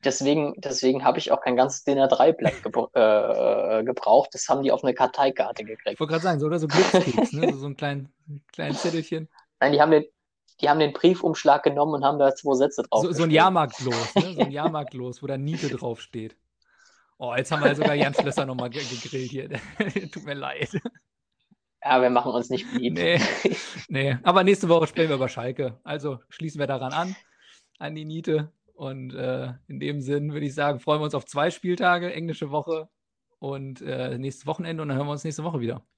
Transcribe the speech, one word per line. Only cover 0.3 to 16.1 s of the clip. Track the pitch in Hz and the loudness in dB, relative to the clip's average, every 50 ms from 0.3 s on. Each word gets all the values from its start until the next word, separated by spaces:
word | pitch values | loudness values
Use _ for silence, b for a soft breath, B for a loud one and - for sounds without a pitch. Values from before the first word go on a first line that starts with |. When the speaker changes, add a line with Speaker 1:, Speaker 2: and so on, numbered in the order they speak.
| 147 160 147 143 - | 2 2 0 -2 -4
Speaker 1:
deswegen | - - 139 131 - - 127 131 131 - | -6 -8 -6 -4 0 2 2 2 4 2
habe | - - | 2 2
ich | 160 - - | 2 2 0
auch | 143 - | 0 2
kein | - 131 123 | 2 0 2
ganzes | 120 131 139 - - - | 2 2 2 0 -4 -2
din | - 139 | 0 2
A | 139 135 | 4 4
drei | 135 131 - 131 160 160 | 4 6 6 6 4 4
Blatt | - 113 - - - | 4 -2 -2 -4 -2
gebr-, | - - - 120 113 - _ | -10 -4 -2 -2 -4 0 _
<laughs> | 127 113 110 107 104 110 110 107 104 123 117 107 107 98 95 110 110 | 4 6 6 6 4 4 2 0 2 2 2 2 2 0 0 0 0
äh, | 110 | 0
gebraucht. | 123 127 - - 104 110 135 139 - - | -2 -4 -2 4 6 6 6 6 2 -6
Das | - - - | -10 -2 -2
haben | 135 135 135 | 0 0 2
die | 135 | 0
auf | - 123 - | 0 2 2
eine | 131 123 | -2 2
Karteikarte | - 131 123 - - 139 135 131 - - - 120 - 110 | 2 0 0 2 2 0 0 2 0 -4 -4 -4 -10 -10
gekriegt. | 104 110 - - 104 104 | -12 -14 -8 -8 -8 -4
Speaker 2:
Ich | - | -4
wollte | 156 147 | -4 -2
gerade | 160 165 165 | -2 0 0
sagen, | 185 170 143 | 0 0 0
so, | 147 | 0
oder | 151 165 170 | -2 -2 -2
so | 156 | -2
Glückskeks, | 151 143 160 185 - - 185 180 - 123 - 240 233 | 2 4 4 4 6 4 4 4 4 2 0 0 0
ne? | - 143 - 349 143 | 0 0 0 0 0
So, | 135 | -2
so | 135 | -8
einen | 143 139 | -10 -8
kleinen, | - 147 147 143 143 135 139 _ _ _ 156 147 143 _ _ | -6 -4 -4 -4 -4 -8 -12 _ _ _ -18 -18 -18 _ _
kleinen | - - 160 147 139 | -10 -8 -6 -6 -6
Zettelchen. | - - 175 160 165 156 - 165 160 160 - b b b b _ _ | -2 -4 -2 -2 -2 -4 -4 -6 -8 -8 -10 b b b b _ _
Speaker 1:
Nein, | 127 139 | 2 2
die | 147 143 | 6 6
haben | 151 156 | 6 8
den, | 160 151 151 - _ _ _ _ _ _ _ _ _ _ | 8 6 4 2 _ _ _ _ _ _ _ _ _ _
die | - 143 | 2 2
haben | 147 160 | 4 4
den | 156 143 | 4 0
Briefumschlag | 139 - - 175 185 175 - 165 156 - - 147 143 147 - | 0 4 4 4 4 4 0 -2 -2 2 4 4 4 6 4
genommen | 147 139 143 147 156 151 | 2 2 2 0 0 0
und | 139 135 | 2 2
haben | 139 147 147 | 0 4 4
da | 143 139 135 | 4 4 4
zwei | - - 147 135 | 2 0 0 2
Sätze | 127 135 135 - - - | 4 2 2 2 -2 -4
drauf | - - 110 - | 0 0 0 0
Speaker 2:
So, | |
so | |
ein | 175 170 | 0 0
Speaker 1:
geschrieben. | 143 170 165 | 0 2 4
Speaker 2:
Jahrmarktlos, | 151 160 170 190 185 175 151 123 - - 127 127 120 113 117 113 - | 6 6 6 6 4 2 0 0 -4 -6 -4 -2 -2 -2 -4 0 0
ne? | 202 - 190 180 | 0 0 0 0
So | 151 | -2
ein | - 143 | -2 -2
Speaker 1:
<laughs> | |
Speaker 2:
Jahrmarktlos, | 139 143 151 165 160 151 143 - - 127 123 123 120 - 143 | -2 -4 -4 -2 -2 -4 -8 -8 -10 -10 -10 -10 -10 -10 -8
wo | |
da | 135 139 | -8 -6
Niete | 135 139 147 160 156 156 139 | -4 -4 -6 -6 -4 -6 -6
draufsteht. | 135 123 - 123 117 - - _ | -6 -6 -6 -8 -8 -10 -12 _